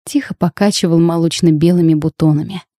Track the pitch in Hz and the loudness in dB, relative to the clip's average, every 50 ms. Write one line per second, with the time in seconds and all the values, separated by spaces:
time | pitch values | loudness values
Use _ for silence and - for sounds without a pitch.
0 | _ - - 285 - - - - 180 170 - - 202 208 - - - 170 165 165 | _ -6 -4 -4 -4 -6 -6 -4 -4 -4 -2 0 0 0 0 0 0 0 2 2
1 | 170 170 165 170 165 165 - - 180 165 156 151 165 170 180 175 165 165 160 151 | 2 2 0 0 -2 -2 -2 0 0 2 2 2 2 2 2 2 2 2 2 0
2 | 151 160 - - 156 156 151 147 - - 196 170 - _ _ | -2 -4 -4 0 0 0 0 0 -2 -6 -10 -14 -14 _ _